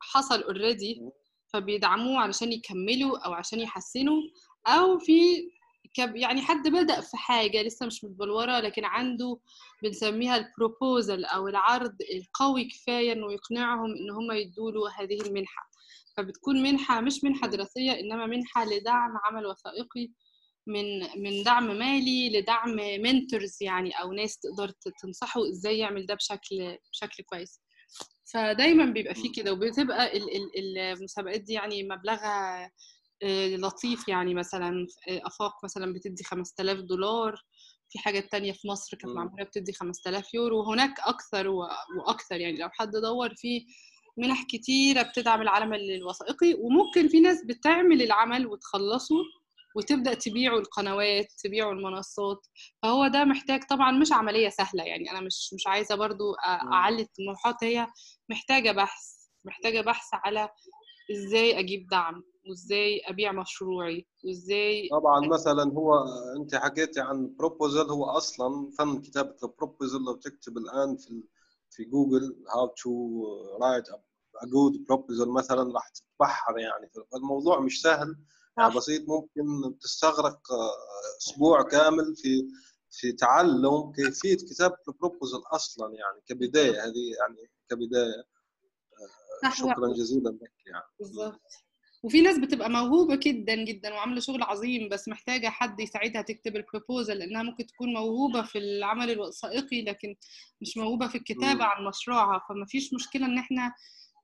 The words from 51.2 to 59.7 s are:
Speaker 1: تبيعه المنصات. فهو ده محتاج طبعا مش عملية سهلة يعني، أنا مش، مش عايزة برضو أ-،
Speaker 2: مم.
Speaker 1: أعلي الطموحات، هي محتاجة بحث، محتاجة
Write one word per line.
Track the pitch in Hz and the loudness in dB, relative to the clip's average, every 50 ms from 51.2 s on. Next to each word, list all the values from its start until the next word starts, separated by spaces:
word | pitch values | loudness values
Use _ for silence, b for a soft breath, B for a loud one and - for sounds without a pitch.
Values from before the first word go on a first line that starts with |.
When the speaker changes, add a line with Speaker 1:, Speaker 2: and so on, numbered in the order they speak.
| 208 208 - - - | 0 -4 -6 -10 -8
Speaker 1:
تبيعه | 202 196 220 214 208 | -6 -2 -2 -2 -2
المنصات. | 196 190 196 190 190 190 196 - - - 202 196 202 202 _ _ _ B B B B _ - | -2 -4 -6 -6 -6 -8 -8 -10 -8 -6 -4 -4 -4 -6 _ _ _ B B B B _ 0
فهو | 220 233 277 277 | 2 4 4 4
ده | 269 - 277 294 | 4 4 4 4
محتاج | 277 269 277 - - 269 269 269 - | 4 4 2 2 -2 -2 -2 0 0
طبعا | 277 254 269 262 262 | 2 4 4 6 6
مش | 262 311 311 302 | 6 6 6 6
عملية | 233 214 214 202 220 226 202 | 4 4 4 4 4 2 2
سهلة | - - 196 190 190 180 165 | 2 0 -2 -2 -2 -4 -4
يعني، | 170 170 165 170 - | -4 -6 -8 -8 -8
أنا | 190 190 | -8 -8
مش، | 190 190 - - - - 190 | -8 -8 -8 -8 -8 -10 -8
مش | 190 - | -6 -2
عايزة | 196 190 208 214 - 208 | 0 0 0 0 0 -2
برضو | 202 208 214 214 196 208 208 190 | -2 -2 -2 -2 -2 -4 -4 -2
أ-، | - - 180 185 175 - | -2 -2 0 0 0 0
Speaker 2:
مم. | - - | 2 4
Speaker 1:
أعلي | 185 180 202 226 226 214 | 4 4 4 4 2 -2
الطموحات، | - _ - 196 196 196 190 - 240 240 233 226 | -4 _ -10 -8 -8 -6 -2 0 0 0 0 -2
هي | 226 240 233 233 226 - B B B B B B - | -2 0 0 -2 -4 -8 B B B B B B -10
محتاجة | 226 220 - - 262 269 220 220 202 | -10 -6 -2 2 2 4 4 4 4
بحث، | 196 196 196 - - - - - _ _ _ _ _ - | 4 2 0 0 -6 -16 -20 -20 _ _ _ _ _ -18
محتاجة | 190 - - - 226 | -18 -10 -6 -2 -2